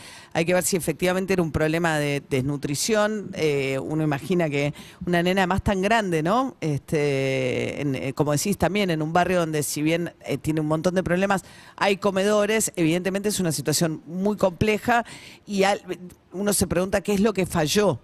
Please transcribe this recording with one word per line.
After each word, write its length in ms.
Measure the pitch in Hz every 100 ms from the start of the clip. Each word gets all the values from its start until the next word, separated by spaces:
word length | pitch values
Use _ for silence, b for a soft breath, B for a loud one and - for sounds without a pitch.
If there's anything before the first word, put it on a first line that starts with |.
| B B B
Hay 120 | - 165
que 80 |
ver 100 | 180
si 140 | 175 190
efectivamente 560 | 170 147 180 185 190
era 80 | 190
un 100 | 165
problema 460 | 151 156 160 170 151
de 240 | 147 143 143
desnutrición. 1040 | 135 131 143 139 143 - 214 208 214 185 185
Eh, 420 | 156 143 135 135
uno 260 | 87 156
imagina 460 | 156 139 - 180 160
que 240 | 143 143 B B B -
una 160 | 175
nena 200 | 175 190
además 200 | 180 190
tan 180 | - 196
grande, 420 | 196 226 202 160
¿no? 320 | 156 233 262 -
Este, 1200 | 156 139 - 160 147 135 135 135 131 120 120 -
en, 140 | 143 131
eh, 180 | 131
como 180 | 131 147
decís 260 | 147 202 185
también, 320 | 170 202 196
en 120 | 160
un 100 | 156
barrio 280 | 170 175 180
donde 240 | 165 151
si 180 | 139 -
bien, 320 | 151 170 170 - -
eh, 120 | 139
tiene 240 | - 156
un 60 | 151
montón 260 | 160 180 180
de 80 |
problemas, 400 | 175 175 196 196 B B B B
hay 220 | 190 202
comedores, 720 | 208 190 196 214 208 220 208 -
evidentemente 500 | 160 175 185 196 202
es 140 | 196
una 100 | 175
situación 500 | 147 139 147 170 156 -
muy 320 | 180 196 208
compleja 680 | 196 170 214 214 - 240 - B B B -
y 200 | 202 190
al-, 160 | 202 180 175 180 - _
uno 220 | 180 202
se 120 | 202 180
pregunta 360 | 170 185 202
qué 120 | -
es 60 | 202
lo 140 | 220
que 120 | 190 175
falló 540 | 175 156 196 208 -